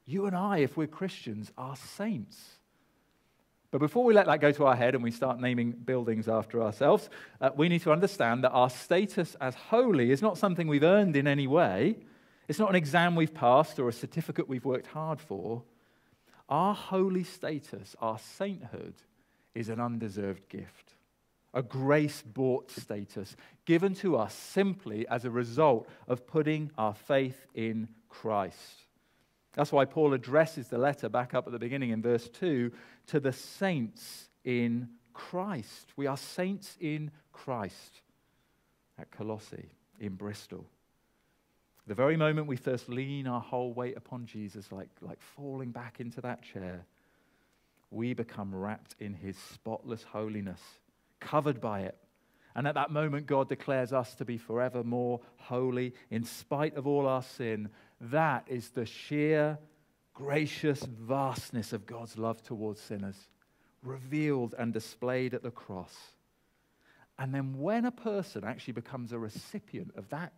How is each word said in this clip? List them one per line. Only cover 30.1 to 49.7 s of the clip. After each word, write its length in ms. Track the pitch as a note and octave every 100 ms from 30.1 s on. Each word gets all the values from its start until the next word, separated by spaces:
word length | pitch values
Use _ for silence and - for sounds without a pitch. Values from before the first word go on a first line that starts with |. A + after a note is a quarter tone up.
addresses 560 | C3 B2 D3 D#3+ D3 A#2
the 80 | A#2+
letter 320 | C#3 C#3 A2+
back 240 | A#2+ B2+
up 140 | B2+ A#2+
at 60 |
the 60 | A#2+
beginning 300 | A#2 C#3 B2
in 140 | A2
verse 260 | A#2+ A#2 -
two 440 | - F#3 C3 A#2+ - - - -
to 140 | D3+
the 120 | C3
saints 960 | B2 - - F#3+ D#3 G#2+ - - - - _
in 460 | B2+ A#2+ A#2+ A#2+ B2 - _
Christ. 800 | - - F3+ G3+ D3 G#2 - - -
We 100 | C#3
are 100 | C#3
saints 580 | - - F#3 G3 - -
in 320 | D#3 D3+ D3+ - _
Christ 720 | - - A#2+ F#2+ - - - _ _ _ _ _ _ _ _ _ -
at 120 | -
Colossae, 600 | - G#2+ G#2+ - - F#2+ _ _ -
in 160 | G#2
Bristol. 520 | F#2 G#2 G#2 - F#2 - _ _ _ _ _ _ _ _ _ _ _ -
The 80 |
very 240 | G#2+ C#3 D#3+
moment 300 | D#3 D#3 D3
we 80 | B2+
first 340 | C3+ B2 -
lean 360 | B2 C3+ C#3+ C3
our 140 | B2
whole 320 | - B2+ B2
weight 240 | A#2 B2 A#2
upon 300 | - B2 A#2
Jesus, 440 | G#2+ G#2 G#2+ F#2
like, 200 | F#2+ E2+ _
like 220 | - -
falling 480 | - - C#3+ C3+ B2
back 300 | A#2+ A#2+ -
into 200 | A#2+ B2
that 220 | B2 -
chair, 420 | - G2 F2+ F2+ F2 _ _ _ _ _ _ _ _ _ _
we 220 | G#2+ A#2+
become 420 | A#2+ A#2 G#2+ G2
wrapped 400 | F#2+ G2+ G#2+ - -
in 140 | G#2
his 240 | G2 G2 F#2
spotless 640 | - - A2